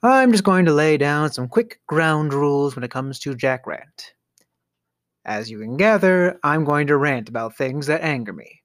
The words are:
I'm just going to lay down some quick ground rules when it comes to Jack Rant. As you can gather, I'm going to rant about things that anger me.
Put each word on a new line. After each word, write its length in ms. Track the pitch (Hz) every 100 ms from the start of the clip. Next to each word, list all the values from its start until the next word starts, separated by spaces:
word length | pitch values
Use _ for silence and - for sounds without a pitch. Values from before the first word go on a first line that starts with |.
I'm 260 | 233 262 254
just 140 | 220
going 200 | 202 185 175
to 60 |
lay 240 | 147 156 151
down 360 | 143 147 151
some 160 | - 127
quick 320 | 226 233 - -
ground 440 | 151 160 151 151
rules 440 | 139 143 143 143 131
when 80 |
it 80 | 123
comes 260 | 131 135 135
to 160 | -
Jack 320 | 127 135 131 -
Rant. 480 | 78 - - - _ _ _ _ _ _ _ _ _ _ _
As 260 | - 107 110
you 80 | 110
can 180 | 107 131
gather, 640 | 202 214 185 185 180 -
I'm 200 | 147 156
going 220 | 147 147 147
to 100 | 147
rant 320 | 147 131 107
about 280 | 117 113 -
things 320 | 135 135 143
that 140 | 156
anger 300 | 160 139 107
me. 300 | 90 - -